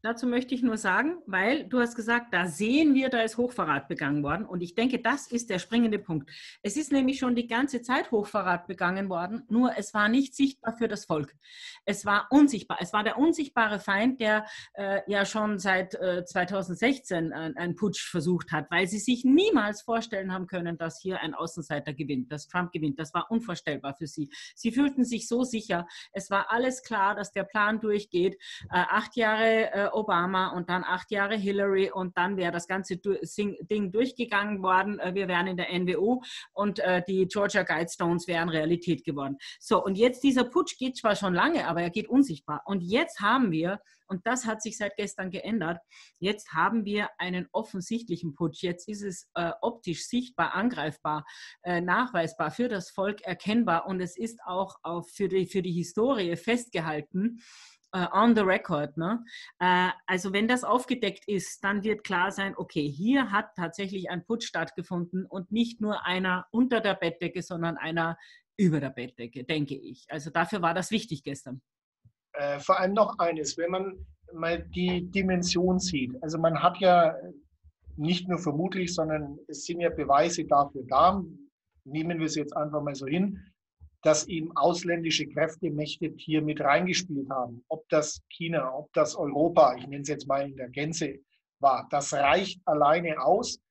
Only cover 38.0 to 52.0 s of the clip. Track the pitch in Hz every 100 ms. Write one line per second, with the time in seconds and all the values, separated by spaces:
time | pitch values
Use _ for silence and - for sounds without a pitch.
38 | 175 170 170 170 170 160 156 170 175 160
39 | - 143 139 139 - - - 214 196 190
40 | 240 254 277 262 247 339 339 - 254 254
41 | 226 202 196 175 240 330 156 170 170 190
42 | 208 254 277 156 - 147 - 196 175 226
43 | - - 202 254 233 156 170 202 _ _
44 | _ 185 226 247 233 220 220 - 202 202
45 | 202 - 185 180 - 226 160 170 _ -
46 | - _ 185 208 - 160 180 226 202 208
47 | 208 - 180 180 - 180 175 190 175 226
48 | 233 170 165 143 165 147 180 175 - 208
49 | 202 180 - - 170 - 233 233 - 160
50 | - 240 247 - 165 180 233 247 151 147
51 | 156 151 147 - - - 180 175 180 190